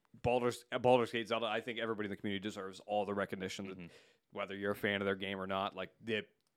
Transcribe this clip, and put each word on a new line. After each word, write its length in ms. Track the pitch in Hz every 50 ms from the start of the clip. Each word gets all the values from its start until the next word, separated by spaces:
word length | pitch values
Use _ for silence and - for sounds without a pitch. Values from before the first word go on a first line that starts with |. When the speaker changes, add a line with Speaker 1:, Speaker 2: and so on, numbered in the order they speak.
| _ _ - -
Speaker 1:
Baldur's, 440 | - 120 120 123 120 123 117 - - -
uh, 80 | 123 123
Baldur's 320 | 117 123 127 123 117 110
Gate, 160 | - 117 113 95
Zelda. 160 | 113 113 117
I 140 | 110 107 117
think 180 | 113 127 113 113
everybody 280 | 113 113 113 104 107
in 20 | 101
the 60 | 98
community 240 | - - 107 101 98 95
deserves 380 | 107 92 104 95 95 92 - -
all 200 | - 104 104 101
the 80 | 95 101
recognition 540 | 98 95 - - 98 95 95 - - 101 95
that 80 | 92
Speaker 2:
Mm-hmm. 100 | 90 87 85 - - - - _ _ _ _ -
Speaker 1:
whether 220 | 101 101 92 98
you're 160 | 98 98 101
a 40 | 101
fan 240 | - - 104 101 98
of 40 | 98
their 100 | 98 98
game 240 | 95 98 95 98 95
or 80 | 95
not, 280 | 95 98 95 98 101 -
like, 140 | 92 95 92 - _ 110
the 200 | 113 110 104 101 - _ _ _ _ _